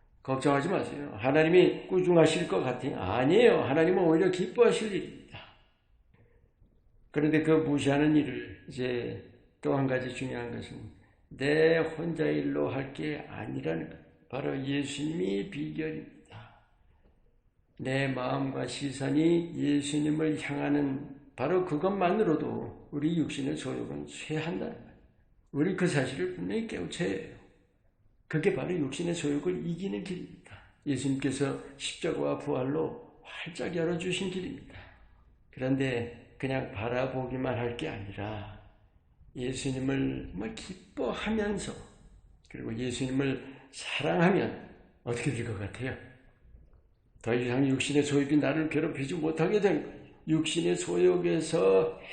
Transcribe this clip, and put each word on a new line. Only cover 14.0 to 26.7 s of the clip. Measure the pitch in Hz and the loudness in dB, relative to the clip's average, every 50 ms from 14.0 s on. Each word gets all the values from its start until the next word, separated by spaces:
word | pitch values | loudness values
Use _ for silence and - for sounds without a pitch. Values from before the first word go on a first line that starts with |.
| - - _ _ _ - | -20 -20 _ _ _ -10
바로 | - 135 143 147 143 139 131 | -8 -6 -4 -4 -4 -4 -2
예수님이 | 135 139 143 139 135 - 139 147 156 160 175 190 196 196 202 190 - | -2 -2 -2 -2 -4 -6 -4 -4 -4 -2 -2 -2 -2 -2 -2 -4 -6
비결입니다. | - 139 156 156 151 156 156 160 160 160 - - - - - - - - - - - - _ _ _ _ _ _ _ _ _ _ _ _ _ _ _ _ _ _ _ _ _ _ _ | -6 -6 -6 -6 -4 -4 -6 -4 -6 -8 -12 -14 -18 -20 -20 -20 -20 -20 -20 -20 -20 -20 _ _ _ _ _ _ _ _ _ _ _ _ _ _ _ _ _ _ _ _ _ _ _
내 | - 110 127 135 135 143 135 | -10 -6 -2 -2 0 0 -2
마음과 | 131 131 123 131 135 139 139 135 - 131 131 | -2 -2 -2 -2 -2 -2 -2 -4 -4 -4 -6
시선이 | 123 - - 139 139 131 - 139 139 139 151 160 165 170 170 170 170 160 | -6 -6 -6 -6 -6 -4 -4 -2 0 2 4 4 4 4 2 2 -2 -4
예수님을 | 135 139 143 147 143 139 143 147 147 147 151 151 156 156 156 151 139 | -2 2 2 2 2 0 0 -2 0 0 0 0 2 0 0 0 -2
향하는 | - - 143 143 143 143 143 143 143 139 131 - - - - - - - - | -4 -4 -4 -2 0 2 2 2 2 0 -2 -4 -6 -10 -14 -18 -20 -14 -6
바로 | - 123 151 180 180 180 | -2 0 2 2 2 2
그것만으로도 | - 151 147 160 190 202 196 180 175 196 220 214 170 151 - - 117 113 113 - - - - - - | 0 0 0 0 0 2 2 2 2 4 4 4 4 2 2 0 -2 -4 -6 -6 -8 -12 -14 -14 -10
우리 | - 143 143 160 175 165 | -4 -2 0 2 2 2
육신의 | 139 - - - 135 139 156 | 0 0 -2 -4 -4 -4 -4
소욕은 | - - 131 131 123 120 - 147 143 147 - | -4 -4 -6 -6 -6 -6 -6 -8 -8 -10 -10
쇠한다는 | - - - - 156 156 156 170 185 196 - - | -12 -12 -8 -6 -4 -4 -4 -4 -4 -4 -6 -8
거예요. | - - - - - - - _ _ _ _ _ _ _ _ _ | -8 -12 -16 -20 -20 -20 -20 _ _ _ _ _ _ _ _ _
우리 | - 139 151 190 185 | -2 0 2 2 2
그 | - 180 | 2 2
사실을 | 151 139 143 123 - - 131 180 - - | 2 2 2 0 0 -2 -4 -4 -4 -4
분명히 | - 175 185 202 226 226 | -6 -6 -4 -2 -4 -4
깨우쳐야 | 220 | -4